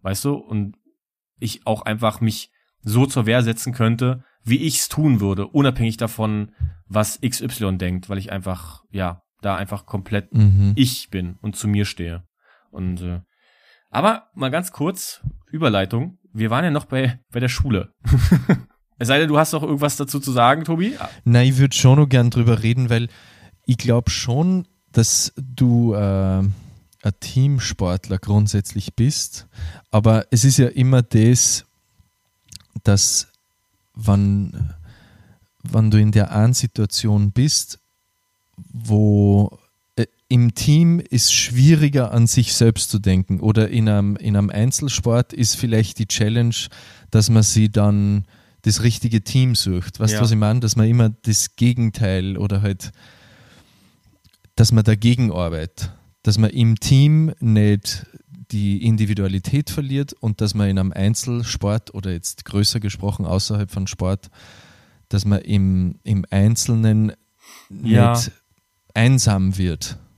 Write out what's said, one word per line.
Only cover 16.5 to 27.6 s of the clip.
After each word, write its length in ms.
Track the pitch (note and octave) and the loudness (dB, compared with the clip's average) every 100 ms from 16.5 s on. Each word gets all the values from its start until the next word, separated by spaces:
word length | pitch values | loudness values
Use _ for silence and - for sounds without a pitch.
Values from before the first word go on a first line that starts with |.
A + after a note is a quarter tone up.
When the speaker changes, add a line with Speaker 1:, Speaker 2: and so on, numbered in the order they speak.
Speaker 1:
waren 120 | A#2+ | -2
ja 60 | E3+ | 0
noch 160 | D3 - | -2 -4
bei, 340 | C3 C3 B2+ _ | -4 -2 -4 _
bei 80 | A#2+ | -6
der 100 | B2+ | -4
Schule. 440 | - C#3 G2+ - _ | -2 -2 -2 -4 _
<laughs> 640 | - C3 - F3+ - F3+ - _ _ _ | 0 2 4 2 2 -2 -2 _ _ _
Es 80 | A#2+ | 0
sei 100 | C#3 | 2
denn, 120 | D#3+ | 2
du 100 | D3 | 2
hast 120 | D#3 | 0
noch 100 | D#3 | -2
irgendwas 320 | D3 C#3+ D3 - | -4 -2 -2 -4
dazu 220 | C#3 C#3+ | -6 -6
zu 120 | C3+ | -4
sagen, 320 | B2+ A#2+ D3 | 2 4 2
Tobi? 300 | D#3+ E3 G3 D4 - - | -2 -2 -2 -4 -12 -4
Speaker 2:
Nein, 240 | - A#2+ B2+ | 2 4 4
ich 100 | C3 | 4
würd 160 | C#3 | 2
schon 240 | - B2+ C#3 | 4 4 6
noch 100 | C#3+ | 4
gern 220 | B2+ A#2+ | 4 2
drüber 320 | B2 A#2 A2 | 2 2 2
reden, 300 | A2+ A#2 B2 | 0 0 0
weil 160 | A#2 A#2 - - _ - _ - | -2 -4 -12 -20 _ -20 _ -4
ich 120 | A#2 | -2
glaub 320 | A#2+ A#2+ A#2+ | 0 0 0
schon, 560 | - - B2+ F3 F#3 F3 _ _ | -6 -4 -2 0 -2 -4 _ _
dass 420 | - A2+ - - - | 0 0 0 -4 -8
du, 580 | C3 B2 B2 A#2+ A#2 G#2 | -14 0 2 2 2 0
äh, 20 | G2+ G2 F#2+ F#2+ | 0 0 0 0
ein 100 | G2 G2 - - _ _ G#2+ - | 0 -4 -12 -20 _ _ -6 -6
Teamsportler 1000 | - B2+ C3+ C#3 | -4 0 2 0